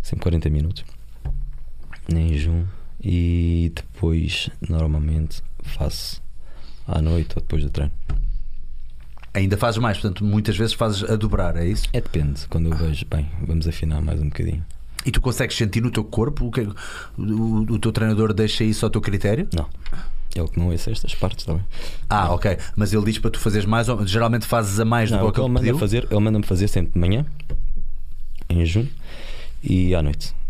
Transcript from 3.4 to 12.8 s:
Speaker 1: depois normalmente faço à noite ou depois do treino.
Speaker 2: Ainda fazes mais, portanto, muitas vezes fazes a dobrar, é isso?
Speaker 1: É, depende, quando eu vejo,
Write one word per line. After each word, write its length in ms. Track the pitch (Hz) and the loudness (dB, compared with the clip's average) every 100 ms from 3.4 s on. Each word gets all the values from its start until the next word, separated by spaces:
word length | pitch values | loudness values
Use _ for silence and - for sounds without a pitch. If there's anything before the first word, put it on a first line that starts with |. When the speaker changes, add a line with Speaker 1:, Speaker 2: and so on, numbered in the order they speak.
| 85 85 85 | 2 2 0
Speaker 1:
depois 760 | - - - 85 82 80 - - - 85 | -2 -12 -4 0 0 0 -4 -6 -8 -4
normalmente 760 | 80 80 76 76 78 78 - - - | 0 0 0 0 0 -2 -2 -4 -4
faço 600 | - - 76 - - - - - - - - - - | -4 -2 -2 -4 -6 -6 -6 -8 -8 -10 -10 -8 -4
à 140 | 85 | -2
noite 300 | 78 85 80 - | 2 0 0 -2
ou 60 | |
depois 200 | - 76 | 0 0
do 60 | 71 | 0
treino. 220 | 71 73 - - - - - - - - - - - - - - | 0 -2 -2 0 0 0 0 -2 -4 -4 -6 -6 -8 -12 -12 -6
Speaker 2:
Ainda 240 | 98 98 98 | 0 2 2
fazes 220 | 120 110 | 2 2
mais, 200 | 120 95 | 0 0
portanto, 260 | 107 87 | -2 0
muitas 320 | 104 104 104 98 | 0 2 2 0
vezes 180 | 113 | 0
fazes 280 | - 113 101 110 | 0 0 0 0
a 60 | 110 | 0
dobrar, 400 | 107 - 90 82 | 2 2 2 2
é 100 | 87 | 2
isso? 200 | 110 - | 2 2
Speaker 1:
É, 80 | 123 | 0
depende, 420 | - 80 73 71 - | 0 0 0 -2 -2
quando 220 | 82 82 | 0 2
eu 60 | |
vejo, 280 | 80 | 2